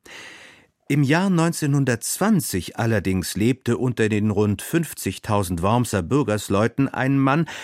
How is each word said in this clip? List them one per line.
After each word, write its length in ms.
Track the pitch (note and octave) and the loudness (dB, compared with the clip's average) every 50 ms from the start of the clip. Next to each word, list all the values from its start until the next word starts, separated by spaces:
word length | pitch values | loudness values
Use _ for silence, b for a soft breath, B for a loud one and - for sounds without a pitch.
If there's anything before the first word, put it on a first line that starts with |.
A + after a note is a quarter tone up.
| _ B B B B B B B B B B B B B B _ _ - C#3+ | _ B B B B B B B B B B B B B B _ _ -2 0
Im 80 | D3 | 2
Jahr 300 | C#3+ B2 D3+ E3+ F#3+ G3+ | 4 4 4 2 2 2
neunzehnhundertzwanzig 1500 | F#3 D#3+ D#3+ E3+ D#3+ - D#3 C#3+ C#3+ C#3+ C#3 B2+ A#2+ A2+ - - - - F#3 G#3+ A3+ E3 - - - F#2 E2+ - - - | 2 2 2 2 0 0 0 0 2 2 2 2 0 0 -2 -4 -4 0 2 2 2 2 0 0 -4 -4 -6 -6 -4 -2
allerdings 580 | A2+ A2+ A2+ G2+ E2 F#2+ F#2 F#2 F2 - - | 0 0 0 0 0 0 0 0 -2 -4 -2
lebte 440 | F#2 G#2+ B2 C3 - - A#2+ A#2 - | 0 2 2 0 0 -2 -2 -2 0
unter 300 | A#2+ B2+ A#2 - A2+ G#2+ | 0 -2 0 0 0 2
den 200 | A2 G#2 G#2 G#2+ | 2 2 0 2
rund 320 | G2+ G2 G#2+ G#2 G2+ F#2+ | 2 2 2 2 0 -2
fünfzigtausend 1000 | - - - E3+ E3 - - - - G2 F#2 - - - G#2+ G2+ G2 E2+ F2+ E2 F2 | -4 -4 -2 -2 -2 -4 -6 -8 -6 -6 -8 -6 -4 -2 0 0 0 0 -2 -2 0
Wormser 400 | G2 A2+ B2 A#2+ - - G2 E2+ | 2 2 2 2 0 0 -2 -2
Bürgersleuten 840 | D#2+ B2+ D3 C#3 G#2 G#2+ G#2 - - G#2 G2 A2 A#2 - - C#3 C3 | 0 0 0 0 0 -2 -2 -2 -2 0 2 2 0 0 0 -2 -2
ein 300 | - - B2+ C3+ C#3 C#3 | -2 -2 -2 0 0 2
Mann, 320 | C3+ C3+ C3+ D#3 E3 - B B | 2 2 2 0 -2 -2 B B